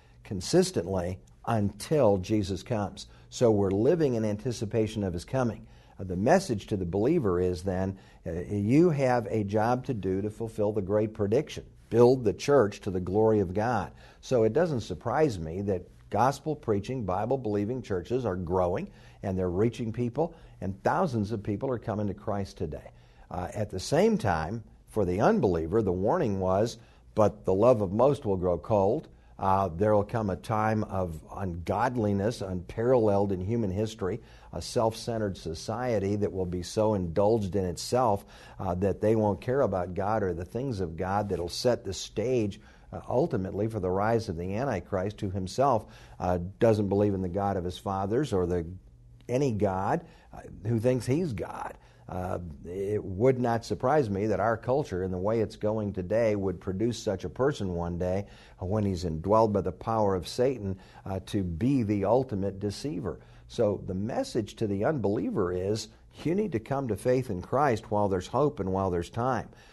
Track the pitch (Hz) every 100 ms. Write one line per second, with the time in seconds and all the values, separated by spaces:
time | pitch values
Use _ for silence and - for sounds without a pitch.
0 | - - - 95 - 170 185 113 87 95
1 | 87 98 - - - 117 104 - - 156
2 | 113 101 90 107 95 90 - 110 98 -
3 | - - - - 117 104 98 98 123 170
4 | 147 117 110 107 131 110 104 117 107 110
5 | 95 85 - 131 123 - - - - -
6 | 95 90 110 185 147 104 - 107 90 92
7 | 117 170 107 87 90 85 90 92 95 95
8 | - - - 85 - 101 104 143 175 143
9 | 131 123 113 110 101 107 110 127 131 117
10 | 92 95 104 101 113 110 104 107 92 107
11 | 107 - 101 120 151 - - - - 113
12 | 120 135 110 87 - 143 101 - 107 92
13 | 90 98 110 107 90 95 113 113 80 -
14 | - - - 127 110 113 175 131 104 87
15 | 120 135 156 95 78 85 101 92 - -
16 | - 101 127 - 156 147 - 101 98 131
17 | 95 92 113 135 110 104 104 127 - 92
18 | 85 123 117 92 85 92 90 101 202 -
19 | - - 101 92 92 87 117 120 113 110
20 | 120 127 170 - - - 92 98 113 147
21 | 185 117 101 113 104 101 135 120 - 104
22 | 104 90 - 101 95 - 82 - - -
23 | - - - 85 87 - 107 92 - 147
24 | 220 214 104 80 80 117 - - - -
25 | 90 90 151 220 117 85 80 107 98 90
26 | 101 170 131 95 92 95 113 - - -
27 | - - 104 - - 95 117 120 98 104
28 | 135 143 107 95 90 85 - 107 98 143
29 | - - - - 95 95 98 82 104 107
30 | 101 117 104 92 - 110 107 107 104 95
31 | 90 80 - - 95 85 82 98 123 123
32 | 104 101 101 120 95 90 85 - 120 127
33 | 110 98 101 92 92 120 101 92 110 -
34 | 92 117 - - - 85 - 123 113 110
35 | - 113 107 87 82 80 - 110 127 110
36 | 98 104 98 92 90 90 85 - 107 104
37 | 87 80 101 113 98 98 92 - - 123
38 | 123 101 - - - - 98 87 98 90
39 | 107 113 107 95 - 135 120 95 90 90
40 | 98 110 98 85 87 113 139 104 87 80
41 | 90 101 101 87 85 - 127 117 98 90
42 | - - 113 127 104 - - - - 87
43 | - 120 170 113 92 92 110 110 92 92
44 | 107 117 101 82 90 101 139 98 - 95
45 | 95 - 101 98 92 - 139 113 - -
46 | - - 90 90 87 - 117 104 101 98
47 | 104 95 92 92 101 95 87 90 101 95
48 | 98 117 151 98 90 87 85 92 - -
49 | - - - 123 143 107 101 92 101 160
50 | - - - - - - 110 117 120 127
51 | 120 143 180 98 87 - - - - -
52 | - 87 90 95 87 69 82 92 98 104
53 | 82 92 127 123 123 117 - 101 127 156
54 | 113 98 107 95 107 113 - 135 143 90
55 | 92 92 98 113 104 - 104 110 104 95
56 | 90 110 113 107 95 87 - 95 117 110
57 | - 95 87 - 135 147 98 85 85 85
58 | 90 92 104 - - - 90 107 101 90
59 | 87 80 90 110 113 101 92 85 - 113
60 | 104 95 - - 123 123 98 95 - -
61 | 101 98 - 107 92 80 120 143 104 104
62 | 95 123 131 98 98 95 101 98 143 170
63 | 107 - - - - - 107 98 90 92
64 | 104 185 269 127 104 - 110 98 117 156
65 | 104 107 254 185 90 90 95 110 - -
66 | - - - 185 214 113 - 139 131 95
67 | 131 127 127 92 - 127 147 107 - 104
68 | 101 95 - 123 147 131 95 95 98 87
69 | 85 - 127 117 - - -